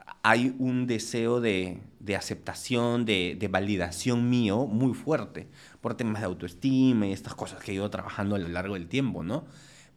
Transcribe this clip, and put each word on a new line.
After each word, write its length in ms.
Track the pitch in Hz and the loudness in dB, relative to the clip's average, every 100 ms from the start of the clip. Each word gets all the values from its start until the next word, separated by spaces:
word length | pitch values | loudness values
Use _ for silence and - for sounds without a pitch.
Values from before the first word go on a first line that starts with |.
| - - | -20 0
Hay 320 | 107 117 127 127 | 4 6 4 0
un 280 | 127 127 123 | 0 0 0
deseo 540 | 113 - 120 113 123 | -2 -2 -2 0 2
de, 400 | 117 92 92 90 104 - | 2 2 0 -6 -14 -10
de 160 | 101 95 | -4 -4
aceptación, 880 | - 101 - - - 120 120 120 113 | -4 -8 -10 -10 -2 0 2 2 2
de, 300 | 98 87 85 | 2 0 -2
de 80 | 98 | -2
validación 800 | 95 98 98 85 85 127 120 120 | 0 2 0 -2 -2 0 2 4
mío 380 | 123 110 104 135 | 4 4 2 0
muy 260 | 110 131 | 2 2
fuerte, 560 | 110 143 151 101 82 104 - - - | 0 -2 -2 -4 -12 -14 -18 -20 -8
por 140 | 113 | -6
temas 260 | 117 117 107 | -2 -2 -2
de 60 | 101 | -4
autoestima 800 | 85 87 - 135 131 131 117 101 | -4 -8 -2 2 6 6 6 2
y 60 | |
estas 220 | 95 - | -2 -8
cosas 260 | - 104 - | -8 -10 -8
que 100 | - | -6
he 20 | 98 | -4
ido 120 | 101 | -2
trabajando 460 | 95 98 - 98 | -4 -6 -2 0
a 40 | 101 | 0
lo 100 | 85 | -2
largo 260 | 87 95 | -4 -4
del 120 | 98 82 | -6 -2
tiempo, 360 | 127 131 - | 0 0 -2
¿no? 240 | 82 139 - - - - - | -4 -6 -8 -18 -20 -20 -20